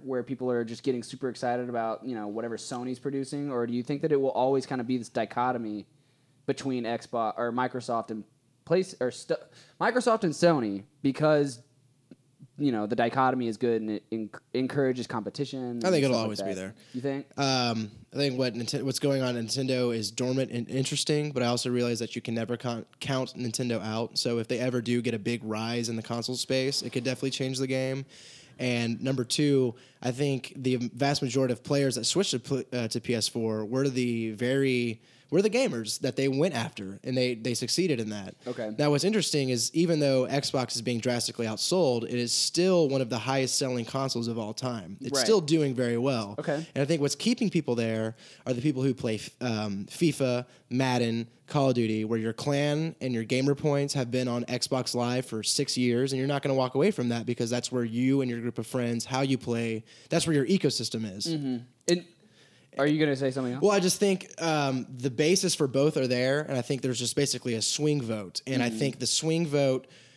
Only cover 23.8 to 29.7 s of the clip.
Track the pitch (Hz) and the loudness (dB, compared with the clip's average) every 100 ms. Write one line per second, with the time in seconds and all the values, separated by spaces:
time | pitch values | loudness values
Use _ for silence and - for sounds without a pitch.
23.8 | 104 110 117 - 131 117 110 123 127 123 | -2 -4 -2 -2 0 -2 -2 -2 0 0
24.8 | 117 120 120 113 101 117 110 110 113 120 | 0 0 0 -2 -2 -4 -4 -4 -2 -2
25.8 | 117 113 110 117 113 127 - 131 131 139 | -2 -4 -4 -4 -4 -4 0 0 0 -2
26.8 | 123 127 120 127 139 - 131 131 135 131 | -4 -2 -2 -2 -2 -2 -4 -2 -2 -2
27.8 | 131 135 135 - - - - - 127 120 | -2 -4 -8 -16 -20 -20 -20 -4 -2 0
28.8 | 117 113 131 135 120 - 147 139 127 | 0 -2 -2 -2 -2 2 4 4 2